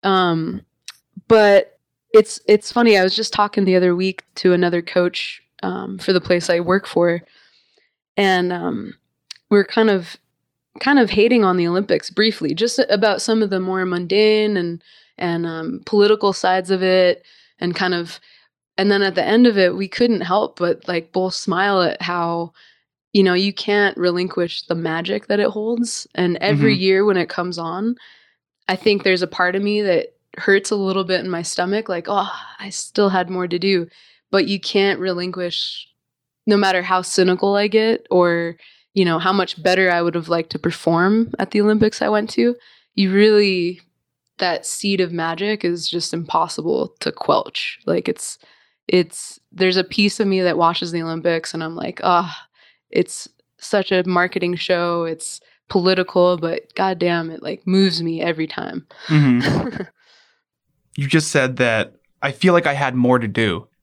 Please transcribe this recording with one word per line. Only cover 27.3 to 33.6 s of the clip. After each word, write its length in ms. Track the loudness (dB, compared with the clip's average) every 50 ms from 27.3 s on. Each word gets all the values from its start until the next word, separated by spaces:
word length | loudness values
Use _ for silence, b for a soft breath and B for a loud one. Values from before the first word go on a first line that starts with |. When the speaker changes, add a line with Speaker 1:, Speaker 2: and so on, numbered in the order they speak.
| -4 -6 -6 -6 -6 -8
Speaker 1:
on, 380 | -8 -8 -6 -4 -4 -4 -4 b b b b b b b b b b _ _ _ _ -4
I 80 | -4
think 280 | 0 2 2 2 2 2
there's 180 | 2 2 2
a 60 | 0 -4
part 280 | -2 -2 0 0 0
of 60 | 0
me 200 | -2 0 0 0
that 340 | 0 2 0 0 0 -4 _ _ _ _ -16 -6
hurts 340 | 2 2 2 2 2 0
a 60 | -4 -2
little 260 | -2 0 0 -2 -2
bit 160 | 0 -2 -2
in 100 | -2 -4
my 120 | -6 -6
stomach, 480 | -6 -6 -4 -4 -2 0 -2 -2 -2 -4
like, 160 | -6 -8 -4 -2
"Oh, 240 | -2 -2 -2 -2 B B B B B B
I 120 | -14 -12
still 400 | -10 -12 -12 -6 _ 2 2 4
had 200 | 4 0 -2 -2
more 180 | -4 -6 -4 -4
to 120 | -4
do." 280 | -2